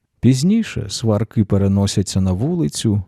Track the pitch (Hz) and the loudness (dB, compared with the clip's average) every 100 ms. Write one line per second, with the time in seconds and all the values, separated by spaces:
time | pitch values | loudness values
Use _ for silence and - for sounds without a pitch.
0 | _ _ 120 131 170 226 208 - 104 - | _ _ 2 4 2 0 -2 -8 -8 -4
1 | 113 104 110 - 101 98 98 98 98 - | -2 0 0 -2 0 2 2 2 0 -2
2 | 95 95 95 92 143 180 - - 113 101 | -2 0 0 0 -2 -2 -4 -2 0 0